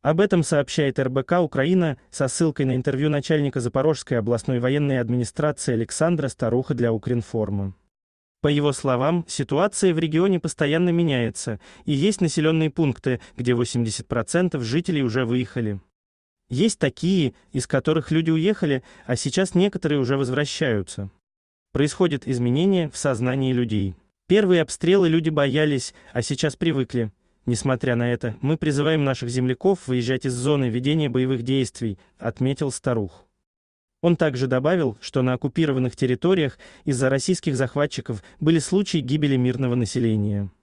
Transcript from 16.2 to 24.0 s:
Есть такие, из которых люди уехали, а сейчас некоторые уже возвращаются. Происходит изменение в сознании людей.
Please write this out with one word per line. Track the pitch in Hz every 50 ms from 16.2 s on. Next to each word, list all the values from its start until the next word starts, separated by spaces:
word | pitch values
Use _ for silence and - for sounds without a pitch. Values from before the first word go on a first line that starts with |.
| _ _ _ _ _ _
Есть | 123 127 190 226 - _
такие, | - 139 - - - 175 196 190 151 123 - _ _ _
из | - 131 120
которых | - - 135 - - 156 160 143 -
люди | 156 160 165 160
уехали, | 160 160 160 196 214 - - 151 139 131 - - - - -
а | - 127
сейчас | 123 - 143 - 180 190 180 -
некоторые | 180 185 208 - - - 156 147 143
уже | 131 120 139
возвращаются. | 139 139 123 127 135 147 143 - - 160 135 113 101 95 - - - 101 95 _ _ _ _ _ _ _ _ _ _ _ _ _
Происходит | 127 143 151 - - 190 170 147 131 -
изменение | - 131 120 123 120 123 143 175 196 196 180 165 147
в | -
сознании | - - 143 131 107 120 127 127 135 135 131 127
людей. | 123 123 113 107 107 98 95 90 _